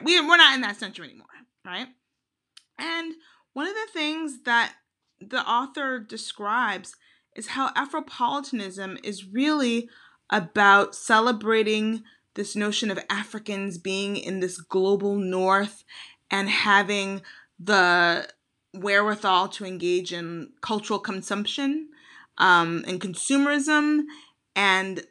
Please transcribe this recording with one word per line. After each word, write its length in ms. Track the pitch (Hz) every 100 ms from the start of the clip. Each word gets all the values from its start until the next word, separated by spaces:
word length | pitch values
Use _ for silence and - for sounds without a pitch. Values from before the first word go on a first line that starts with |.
we're, 240 | 294 349 302
we're 80 | 339
not 200 | 302 262
in 60 |
that 140 | 214 -
century 320 | 202 180 147
anymore," 200 | - - - _ _ 185
right? 220 | 185 254 _ _ _ _ _ _ - _ -
And 360 | 311 330 330 320 _ _ _
one 140 | 262 339
of 60 |
the 180 | 427 440
things 520 | 339 302 320 311 247
that 320 | 247 233 220 - _ _ _ _
the 220 | 202 254
author 580 | - 233 269 302 269 254
describes 960 | 214 220 - - 208 233 226 185 - - _ _ _ -
is 120 | 214
how 220 | 269 269
Afropolitanism 1200 | - 277 311 277 - 240 277 277 233 190 190 190 185
is 220 | - 190 190
really 640 | 214 294 302 247 233 233 - - _ -
about 640 | 214 165 208 202 202 202 -
celebrating 1080 | - 220 240 220 214 220 214 214 214 226 - _ _ -
this 200 | 202 208
notion 340 | 208 208 220
of 80 | 180 -
Africans 680 | 202 208 214 214 196 196 170
being 380 | 190 190 202 202
in 240 | 160 190
this 180 | 180 180
global 580 | - 190 190 202 202 202
north 640 | 185 185 185 196 208 - - - - - -
and 200 | 196 196
having 720 | - 214 202 196 202 196 196 - - - -
the 720 | 180 202 180 175 175 170 - - _ _ _
wherewithal 760 | 190 202 202 214 208 202 185 190
to 160 | - 190
engage 480 | 185 175 180 180
in 400 | 175 170 170 - _
cultural 380 | - 214 214 202
consumption, 880 | - 190 - 202 208 - 277 311 302 _ - - - -
um, 480 | 185 175 165 170 -
and 140 | 180
consumerism, 1040 | 190 170 - 277 285 285 285 302 302 302 302 - - _ _ 196
and 500 | 196 190 190 180 -